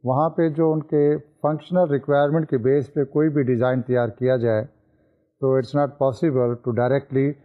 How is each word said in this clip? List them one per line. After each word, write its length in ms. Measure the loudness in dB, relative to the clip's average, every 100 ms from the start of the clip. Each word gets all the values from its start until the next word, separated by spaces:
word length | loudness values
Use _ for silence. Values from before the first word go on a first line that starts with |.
وہاں 260 | -2 0 0
پہ 180 | 0 -2
جو 240 | 0 0
ان 100 | 0
کے 360 | -2 0 2 0
فنکشنل 720 | -6 _ -4 -4 -2 0 0
ریکوائرمنٹ 600 | 0 0 2 2 0 0
کے 80 | 0
بیس 360 | 2 0 0
پہ 100 | -4
کوئی 240 | -2 0 0
بھی 140 | 0
ڈیزائن 400 | 0 0 0 -2
تیار 260 | 0 0 0
کیا 280 | -2 0 2
جائے 400 | 2 0 -2 _ _ _ _ _ _ _
تو 100 | 0
it's 280 | 0 0 -2
not 80 | -2
possible 640 | 0 -2 0 -2 0 -2
to 240 | -2 -4 -2
directly 540 | 0 0 0 -2 -2 -4